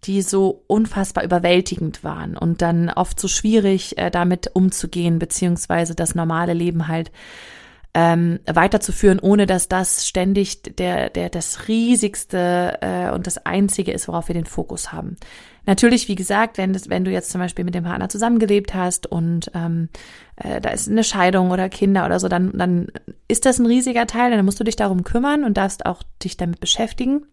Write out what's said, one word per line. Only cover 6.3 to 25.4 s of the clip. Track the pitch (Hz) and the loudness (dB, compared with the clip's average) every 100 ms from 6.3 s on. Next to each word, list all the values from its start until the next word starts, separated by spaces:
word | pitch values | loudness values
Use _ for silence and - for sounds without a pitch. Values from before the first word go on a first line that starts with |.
| 160 175 | 0 0
Leben | 170 170 170 160 | 0 0 -2 -2
halt | 160 160 - - - - - - - - 160 | -4 -6 -12 -20 -20 -20 -20 -20 -20 -6 2
ähm, | 170 170 170 175 - | 4 4 2 0 0
weiterzuführen, | 170 185 214 - - 202 190 | 2 4 2 0 2 4 4
ohne | 190 208 196 | 4 4 4
dass | 185 - | 2 0
das | 185 185 - - | -2 -2 -2 -2
ständig | 190 185 196 196 - - - | -2 0 2 0 -4 -14 -6
der, | 180 180 - | -2 -2 -2
der, | 175 175 | -4 -6
das | 175 - - - | -6 -6 -8 -2
riesigste, | 220 233 247 208 202 - 185 175 175 175 - | 0 4 2 2 -4 -6 -2 2 2 0 -2
äh, | - 180 180 | -4 -4 -2
und | - 180 | -4 -4
das | - - | -6 -2
einzige | 180 202 - 185 | 0 0 0 -4
ist, | - - | -4 -4
worauf | 170 165 | -6 -4
wir | 170 | -4
den | 165 | -4
Fokus | - 165 - - | -6 -8 -8 -10
haben. | - - 175 - - - _ - | -10 -12 -12 -18 -20 -20 _ 0
Natürlich, | 196 240 240 - | 4 6 4 0
wie | 190 | -6
gesagt, | 185 202 226 226 | -2 0 0 -2
wenn | 190 | -2
das, | 190 - | -2 -2
wenn | 185 | -2
du | 185 | 0
jetzt | 185 - | -2 -4
zum | 180 | -6
Beispiel | 180 - 175 | -6 -4 -4
mit | 175 | -4
dem | |
Partner | 170 180 190 | -4 -4 -6
zusammengelebt | 202 226 240 214 202 202 | -2 2 2 4 2 0
hast | 190 180 180 - | -4 -2 -4 -4
und, | 175 165 170 - | -4 0 -2 -4
ähm, | 170 165 165 165 - - - - - | -6 -4 -2 -4 -8 -20 -20 -20 -14
äh, | - - | -6 -4
da | - | -4
ist | - - | -4 0
eine | 214 | 0
Scheidung | 220 202 180 190 180 | 2 2 4 4 2
oder | 185 185 | 0 -2
Kinder | - 196 190 175 | 0 2 2 2
oder | 175 | 0
so, | 180 | 0
dann, | 175 185 - | 0 0 0
dann | 180 175 175 - - - _ | 0 0 -2 -10 -18 -20 _
ist | 233 269 | 2 2
das | 254 | 4
ein | 233 | 4
riesiger | 247 254 233 233 | 4 2 0 -2
Teil, | 233 247 | 2 2
dann | 226 190 | 4 2
musst | 196 | 2
du | |
dich | 220 - | -2 0
darum | 202 185 | 0 0
kümmern | 175 233 269 294 | 0 0 2 0